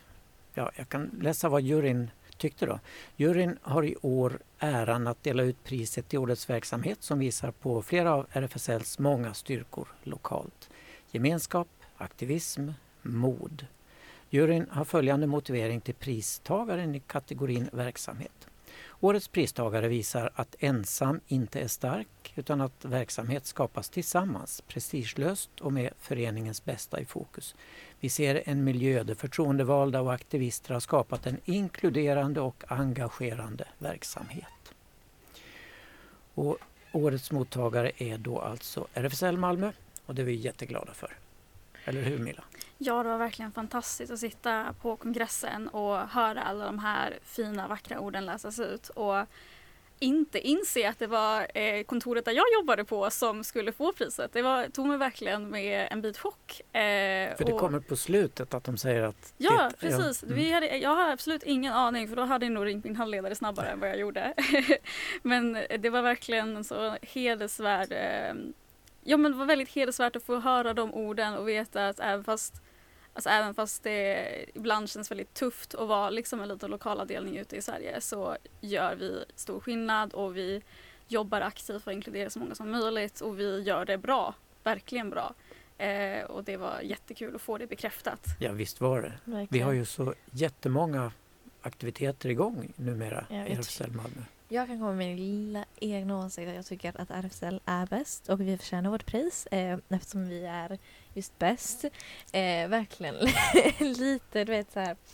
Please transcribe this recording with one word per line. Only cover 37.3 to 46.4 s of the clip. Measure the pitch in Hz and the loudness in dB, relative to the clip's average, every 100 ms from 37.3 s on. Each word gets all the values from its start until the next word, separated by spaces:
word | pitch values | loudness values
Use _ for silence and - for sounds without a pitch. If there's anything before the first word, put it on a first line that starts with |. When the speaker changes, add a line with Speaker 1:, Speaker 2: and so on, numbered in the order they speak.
Speaker 1:
mottagare | 143 127 127 120 120 120 - | -2 0 0 2 2 0 0
är | 120 110 | -4 -4
då | 113 120 | -4 -4
alltså | 110 117 - - - | -4 -6 -8 -8 -6
R | - | -2
F | 131 | -2
S | 135 | 0
L | 185 175 | 0 2
Malmö | 180 180 208 - - - - | 2 2 -2 -4 -14 -16 -8
och | 131 | -4
det | |
är | 127 | -2
vi | 120 | -2
jätteglada | 120 - 117 - - | -4 -6 -8 -8 -8
för. | - - - - - - - - - - | -10 -12 -12 -20 -20 -20 -20 -20 -12 -6
Eller | 135 | -2
hur, | 127 143 | -2 -2
Milla? | 117 - - - - - | -4 -8 -14 -16 -16 -6
Speaker 2:
Ja, | 269 240 | -2 0
det | 233 | 0
var | 226 | 0
verkligen | 233 - 220 | -2 -4 -10
fantastiskt | 226 220 247 - - 240 | -8 -4 -4 -4 -6 -8
att | 233 | -6
sitta | 226 - 240 220 220 - | -6 -4 -2 0 -2 -4
på | 240 220 | -4 -4
kongressen | 233 240 226 - - 214 220 | -2 -2 -2 -2 -4 -4 -4
och | 214 202 196 | -2 0 0
höra | 202 247 226 220 | 0 2 2 2